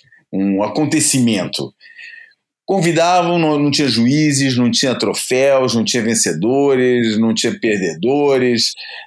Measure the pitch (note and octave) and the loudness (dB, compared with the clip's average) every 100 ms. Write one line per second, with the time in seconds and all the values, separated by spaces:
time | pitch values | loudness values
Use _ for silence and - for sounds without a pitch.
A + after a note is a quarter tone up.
0 | _ _ - F#2+ G2 G2 G#2+ - C#3+ D#3 | _ _ -10 -4 0 0 -2 -2 -2 0
1 | C#3+ C3+ A#2 G2+ D#2+ - C2+ - - - | 0 2 0 0 -4 -6 -8 -12 -20 -20
2 | - - - _ _ _ - F#3+ E3+ D#3+ | -20 -20 -20 _ _ _ -4 0 2 2
3 | E3+ F3+ E3+ F3 D#3 D3 D3 D3+ C#3 A2+ | 2 2 2 0 2 2 0 0 0 2
4 | A#2+ D3 D3+ C3+ C3+ B2 A#2+ A#2 C3+ A#2 | 2 2 2 2 0 0 0 0 -2 -2
5 | G#2 F2+ - C3 C#3 C3+ B2+ A#2 G2+ B2 | -2 -2 -2 2 2 2 2 0 -2 -2
6 | A2 A2+ G2+ D#2+ G#2+ C#3 C#3+ C3 B2+ B2 | 0 0 0 -2 0 2 2 2 2 2
7 | A2+ G#2+ A2+ G#2+ A#2 G2+ A2+ G#2 F2+ D#2+ | 0 0 0 0 -2 -2 -2 -2 -4 -4
8 | A2+ C#3+ C#3+ C3 B2+ A#2+ - - - - | -2 0 2 2 2 0 -2 -6 -16 -18